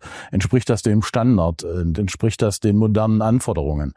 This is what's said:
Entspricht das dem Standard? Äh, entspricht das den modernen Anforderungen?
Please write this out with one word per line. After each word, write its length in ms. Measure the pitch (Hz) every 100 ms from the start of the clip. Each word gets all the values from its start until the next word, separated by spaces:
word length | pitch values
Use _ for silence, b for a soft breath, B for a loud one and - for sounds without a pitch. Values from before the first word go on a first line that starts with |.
| B B B
Entspricht 400 | 127 - 127 -
das 100 | 113
dem 220 | 113 104
Standard? 600 | 104 123 117 110 85 82
Äh, 380 | 85 87 82 82
entspricht 400 | 101 - 110 -
das 200 | 110 -
den 180 | 110 101
modernen 420 | 110 104 110 110
Anforderungen? 720 | 110 123 - 85 73 73 73